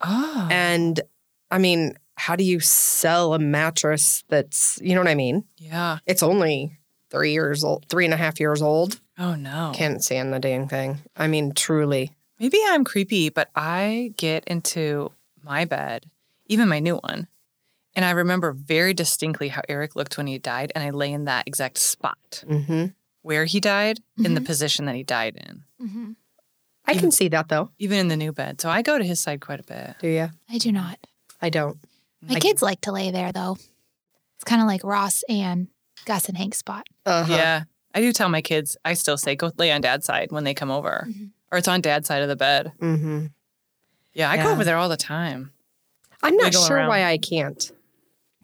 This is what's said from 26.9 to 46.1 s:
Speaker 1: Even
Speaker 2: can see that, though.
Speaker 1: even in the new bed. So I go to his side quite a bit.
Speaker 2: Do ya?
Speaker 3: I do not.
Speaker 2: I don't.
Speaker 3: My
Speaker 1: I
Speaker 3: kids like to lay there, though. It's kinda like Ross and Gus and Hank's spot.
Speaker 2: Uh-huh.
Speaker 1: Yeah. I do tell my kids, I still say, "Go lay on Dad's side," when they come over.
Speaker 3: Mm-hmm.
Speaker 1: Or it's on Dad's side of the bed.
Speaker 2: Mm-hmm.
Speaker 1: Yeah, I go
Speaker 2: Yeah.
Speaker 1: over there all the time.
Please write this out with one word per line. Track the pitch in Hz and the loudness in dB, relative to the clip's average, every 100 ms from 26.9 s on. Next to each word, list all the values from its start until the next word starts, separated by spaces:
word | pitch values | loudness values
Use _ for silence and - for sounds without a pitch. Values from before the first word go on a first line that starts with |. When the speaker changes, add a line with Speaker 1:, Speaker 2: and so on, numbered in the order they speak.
Speaker 1:
Even | 190 | 2
Speaker 2:
can | 180 | 4
see | - - | 4 2
that, | 160 156 | 0 0
though. | 151 202 - | -2 -2 -6
Speaker 1:
even | 202 202 | -2 0
in | 180 | 0
the | 156 | 0
new | 156 | -4
bed. | 147 139 139 | -6 -8 -6
So | 165 | -2
I | 175 | 0
go | 233 294 | 2 0
to | 185 | 0
his | 175 | -2
side | - 147 | -4 -6
quite | - 143 | -8 -12
a | |
bit. | - - 131 - | -12 -14 -14 -6
Speaker 2:
Do | 170 | -2
ya? | 160 165 160 - | -2 -2 -8 -8
Speaker 3:
I | 233 | -4
do | 233 | 0
not. | 202 180 - - _ _ _ | 0 -2 -10 -20 _ _ _
Speaker 2:
I | 170 | -2
don't. | 160 147 147 - _ _ _ | 0 -2 -6 -16 _ _ _
Speaker 3:
My | 160 254 | -4 2
Speaker 1:
I | |
Speaker 3:
kids | 370 415 | 2 4
like | 208 185 | 0 0
to | - | -4
lay | 196 190 | -4 -4
there, | 185 180 | -4 -4
though. | 185 185 190 - _ _ _ _ _ _ - | -4 -6 -6 -10 _ _ _ _ _ _ -14
It's | |
kinda | - 233 220 | 0 4 4
like | 190 | 2
Ross | 196 202 196 - - | -2 -2 0 -2 -2
and | 214 185 180 185 _ _ - | -2 0 -2 -4 _ _ -12
Gus | - 202 - | -4 -2 -2
and | 180 | -4
Hank's | 196 - | -6 -6
spot. | - 202 - _ - | -8 -10 -12 _ 0
Speaker 2:
Uh-huh. | 170 165 | 2 4
Speaker 1:
Yeah. | 165 160 160 160 _ _ 190 | 4 4 2 -2 _ _ 0
I | |
do | 240 | 2
tell | 233 196 | 4 2
my | 160 | 2
kids, | 156 156 147 - | 0 -2 -2 -4
I | 160 | -4
still | 170 - 143 | -2 0 0
say, | - 139 | -2 -2
"Go | 170 - | -2 0
lay | 170 | 2
on | 147 | 2
Dad's | 127 139 - | 2 0 0
side," | 131 - | -2 -2
when | 151 | -4
they | 143 | -4
come | 139 139 | -4 -4
over. | 135 - - - | -4 -4 -4 -6
Speaker 3:
Mm-hmm. | 202 208 - _ | -10 -14 -18 _
Speaker 1:
Or | 180 | -2
it's | 180 | 2
on | 180 | 2
Dad's | 165 147 151 | 2 0 0
side | 147 | -2
of | 143 | -2
the | 139 | 0
bed. | 135 143 156 - | 2 2 0 -4
Speaker 2:
Mm-hmm. | 170 160 156 151 151 - _ _ _ _ _ _ _ | 0 0 0 -4 -6 -10 _ _ _ _ _ _ _
Speaker 1:
Yeah, | 160 156 | -2 0
I | 175 | 2
go | |
Speaker 2:
Yeah. | - | 2
Speaker 1:
over | - 180 | 2 2
there | 165 | 2
all | 180 | 2
the | 156 | -2
time. | - 151 170 131 135 _ _ _ _ _ _ | -4 -4 -4 -6 -12 _ _ _ _ _ _